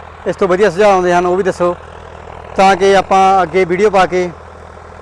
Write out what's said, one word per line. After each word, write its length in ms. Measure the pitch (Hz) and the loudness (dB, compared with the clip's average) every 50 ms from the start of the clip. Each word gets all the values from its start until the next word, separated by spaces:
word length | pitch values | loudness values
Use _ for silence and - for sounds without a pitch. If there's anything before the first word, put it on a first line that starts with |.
| - - - - - | -14 -20 -18 -10 -8
ਇਸ 100 | 202 170 | -8 -4
ਤੋਂ 120 | - 202 180 | -2 0 0
ਵਧੀਆ 220 | 180 185 214 196 | 2 2 2 0
ਸੁਝਾਅ 200 | 160 185 214 208 | 2 2 2 2
ਆਉਂਦੇ 240 | 196 185 180 180 175 | 2 2 2 0 0
ਹਨ, 120 | 175 180 | 0 0
ਉਹ 100 | 180 180 | 0 -2
ਵੀ 60 | 190 | -2
ਦੱਸੋ, 340 | 202 185 170 - 175 175 175 - - - - - - - - - - - - - - - - | -2 -2 -2 -2 -2 -2 -2 -6 -12 -20 -20 -20 -20 -20 -20 -20 -20 -20 -20 -20 -18 -8 -2
ਤਾਂ 200 | - 190 190 196 | 2 2 2 2
ਕਿ 200 | 175 190 196 196 | 2 2 2 2
ਆਪਾਂ 460 | 190 180 - 196 190 190 190 196 190 | 2 2 2 2 2 4 4 2 2
ਅੱਗੇ 220 | 180 156 151 190 185 | 0 0 0 -2 -2
ਵੀਡੀਓ 260 | 165 180 175 208 214 | 0 0 0 0 2
ਪਾ 160 | 185 190 180 | 2 2 0
ਕੇ 240 | 156 175 180 180 175 156 - - - - - - - - - - - - - | 0 0 -4 -4 -4 -8 -14 -20 -20 -20 -20 -20 -20 -20 -20 -20 -20 -20 -20